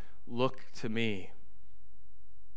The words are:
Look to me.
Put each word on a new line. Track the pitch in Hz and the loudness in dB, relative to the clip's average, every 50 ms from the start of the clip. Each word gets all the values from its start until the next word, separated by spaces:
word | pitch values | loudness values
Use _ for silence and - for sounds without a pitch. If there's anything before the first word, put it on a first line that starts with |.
| - - - - - | 0 0 0 0 0
Look | - 120 117 127 131 127 - - - - | 0 2 2 2 2 2 0 -2 -2 -2
to | - - 113 | 0 0 0
me. | 110 117 117 110 101 92 87 - - - - - - - - - - - - - - - - - - - - - - - - - - | 2 2 2 2 2 0 0 0 0 0 0 0 0 0 0 0 0 0 0 0 0 0 0 0 0 0 0 0 0 0 0 0 0